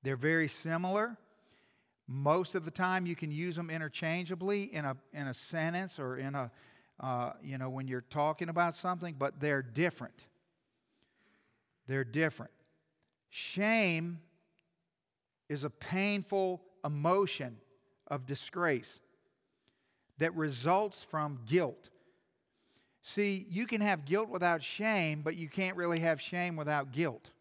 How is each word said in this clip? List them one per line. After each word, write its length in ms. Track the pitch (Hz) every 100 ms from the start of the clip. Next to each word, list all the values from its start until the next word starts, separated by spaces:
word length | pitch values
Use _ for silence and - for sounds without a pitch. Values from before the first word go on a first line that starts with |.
They're 140 | 131 135
very 320 | 143 165 156
similar. 680 | - 165 165 185 196 226 233 _ _ _ _ _ _ _ _ -
Most 460 | 135 139 165 180
of 100 | 190
the 60 | 160
time 340 | 160 185 185
you 100 | 180
can 160 | 170 156
use 260 | 147 175 165
them 120 | 165
interchangeably 1040 | 160 156 - 165 165 170 180 185 202 202
in 120 | 156 147
a, 100 | 131 _
in 140 | 151 139
a 80 |
sentence 640 | 120 - 165 160 175 190 -
or 180 | 131 131
in 180 | 135
a, 160 | 139 120 - - - _ _
uh, 320 | 131 123 123 -
you 140 | 147 135
know, 140 | 131
when 180 | 131 135
you're 140 | 127
talking 480 | 123 147 147 156 170
about 240 | 165 170
something, 400 | 165 180 180 175 139
but 220 | 139 -
they're 220 | 147 139
different. 640 | 127 117 175 - 120 - - _ _ _ _ _ _ _ _ _ _ _ _ _ _ _ -
They're 180 | 135
different. 480 | 127 127 160 - 117 _ _ _ _ _ _ _ _
Shame 920 | - - - 208 226 196 165 170 170 - _ _ _ _ _ _ _ _ _ _ _ _
is 160 | 147
a 60 | 143
painful 880 | - - 180 202 202 185 196 190 185 - _
emotion 720 | 147 147 156 190 202 - 131 113 _ _ _ _ -
of 200 | 147 127
disgrace 760 | 143 - 175 175 131 104 - _ _ _ _ _ _ _ _ _ _ _ -
that 160 | 160 175
results 680 | 156 127 135 190 208 - -
from 280 | 156 151 135 113
guilt. 420 | 170 151 - - _ _ _ _ _ _ _ _ _ _ _
See, 440 | - - 202 190 -
you 180 | 180 233
can 140 | 226
have 240 | 208 180
guilt 240 | 143 190 220
without 340 | 185 175 165
shame, 600 | 135 - 214 214 160 151
but 140 | 151 165
you 120 | 160
can't 280 | 190 190 170
really 240 | 175 165
have 200 | 165 156
shame 360 | - 180 175 160
without 360 | 147 151 139
guilt. 380 | 131 165 113 - _